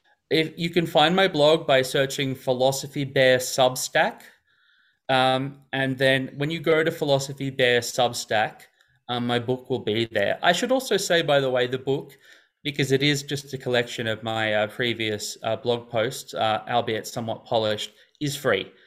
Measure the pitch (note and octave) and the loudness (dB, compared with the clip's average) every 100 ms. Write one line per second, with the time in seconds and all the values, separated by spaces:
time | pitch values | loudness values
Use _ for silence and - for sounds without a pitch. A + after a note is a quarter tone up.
0 | _ _ - D#3 D#3 - E3+ F3 D#3+ E3 | _ _ -2 0 0 -2 -2 0 2 4
1 | D#3 F#3 F#3+ D3+ D3 D#3+ D#3+ C3+ C3 D3 | 4 4 2 4 4 4 4 2 2 0
2 | C3+ C#3 C3+ B2+ - B2 C3 C3+ C#3 C#3+ | 0 -2 -4 -4 -2 2 2 0 -4 -6
3 | C#3 C#3+ C3 B2+ - - B2+ C3 - D#3 | -2 2 4 4 2 2 2 2 -2 0
4 | F#3 - - _ _ _ _ _ _ _ | 0 -2 -18 _ _ _ _ _ _ _
5 | - C3 C3 C3 C#3 - _ C3+ C3+ B2+ | -2 2 2 0 -4 -10 _ -4 -2 0
6 | C3+ C3+ C3 C3+ D3 E3 D#3+ D#3 D#3+ - | 2 2 0 -6 -6 -2 0 2 2 -2
7 | D3 C#3 C#3 C#3 C#3 C3+ B2+ A#2+ A#2 - | 0 0 0 -8 -6 0 2 2 0 0
8 | A#2+ A#2+ - A2 A#2 - - _ _ _ | 0 0 -2 0 0 -4 -20 _ _ _
9 | - B2 A#2+ A#2+ A#2 B2+ - A#2+ G#2 G#2+ | -8 -4 -2 -2 -2 -4 -4 -4 -2 -2
10 | A2+ G#2+ G2+ - - F3 A#3+ C4 B3+ G3 | -2 0 0 0 0 0 2 -2 0 -2
11 | - E3+ D3 C#3+ C3+ B2+ B2 B2+ C3+ C#3 | 0 0 2 2 2 0 0 -2 -2 -4
12 | - - _ - _ _ D3 C#3+ C3 C3+ | -6 -20 _ -20 _ _ -8 -2 0 2
13 | C#3+ C#3+ - C#3+ - C3 - A#2+ A#2+ - | 2 0 -2 -8 -8 -10 -2 0 0 -4
14 | A2+ G#2+ A2+ A2 A2 G#2+ G#2+ - B2 A2 | -4 -4 -4 -2 0 0 0 -2 -4 -2
15 | A2 G#2 - - A#2 A2 A#2+ A#2+ A#2+ A#2 | -4 -4 -6 -8 -4 -4 -2 -2 -2 -2
16 | A2+ C3+ - - A2 G#2+ - A#2+ G#2+ G#2+ | -2 -4 -8 -2 0 0 -2 -2 -2 -4
17 | - - A2+ G#2+ - A#2+ G#2+ G#2 - _ | -6 -8 -8 -8 -2 0 0 -2 -6 _
18 | _ - D3 C#3 B2+ G2 F#2+ - | _ -8 -6 -4 0 0 -2 -14